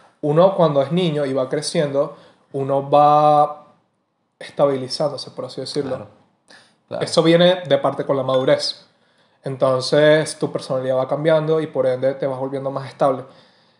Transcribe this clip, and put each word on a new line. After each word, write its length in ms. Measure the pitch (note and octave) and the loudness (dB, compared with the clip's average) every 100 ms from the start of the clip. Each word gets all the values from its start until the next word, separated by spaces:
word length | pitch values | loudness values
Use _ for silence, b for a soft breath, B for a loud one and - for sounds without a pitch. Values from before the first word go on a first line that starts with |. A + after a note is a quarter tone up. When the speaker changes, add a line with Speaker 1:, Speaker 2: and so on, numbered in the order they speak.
| b b | b b
Speaker 1:
uno 340 | D3+ D3+ F#3+ | 0 4 4
cuando 280 | F#3+ E3 C#3+ | 4 2 2
es 100 | C3+ | 0
niño 320 | E3+ F3+ D3 | 0 0 -2
y 80 | C#3 | -2
va 160 | C3+ C3 | -2 -2
creciendo, 680 | D3+ D3 F3 D3 C3+ D#3+ B B B B | -4 -4 -2 0 0 -2 B B B B
uno 380 | C#3 C3+ C#3 C#3 | -6 -2 -2 2
va 720 | C#3+ D3 D3+ D3+ D3 D3 - - _ _ _ _ _ _ - | 4 6 6 6 4 2 -2 -20 _ _ _ _ _ _ -20
estabilizándose, 920 | - - C#3+ C3+ B2+ - D3+ C3 - | -10 0 0 0 -6 -6 -6 -6 -14
por 160 | - B2+ | -14 -12
así 160 | - | -12
decirlo. 280 | C3 D3 C3+ B2+ | -10 -6 -6 -8
Speaker 2:
Claro, 100 | G#2 _ _ _ _ b b b - | -12 _ _ _ _ b b b -12
claro. 140 | - | -8
Speaker 1:
Eso 180 | - - | -4 0
viene 400 | D#3+ E3+ F3 F3+ - | 4 6 4 2 0
de 120 | C#3 | 0
parte 260 | - - | 0 -4
con 120 | D3 C#3 | -4 -4
la 40 | |
madurez. 600 | C3 C3 C3 C#3+ - - _ _ _ _ _ _ | 0 0 2 0 -2 -10 _ _ _ _ _ _
Entonces, 960 | D3 C3 C3+ B2+ B2+ D3 D3+ D#3 D3 - | -12 -2 0 0 0 2 4 4 2 -6
tu 120 | D#3 | -6
personalidad 460 | C#3+ - C3 C3 C3 | -6 -6 -4 -2 -2
va 120 | C3 | -2
cambiando 520 | D3 D#3 D#3+ D3+ D#3+ | -2 0 2 2 -2
y 80 | D3+ | -2
por 180 | C#3 C3 | -2 -2
ende 280 | B2+ C3 | 0 -2
te 120 | C3+ C#3 | -2 -6
vas 120 | B2+ | -6
volviendo 320 | C3+ C3+ C3+ | -6 -6 -6
más 180 | C3+ C3+ | -8 -8
estable. 340 | - C#3+ C3 - b b b b b | -2 0 0 -8 b b b b b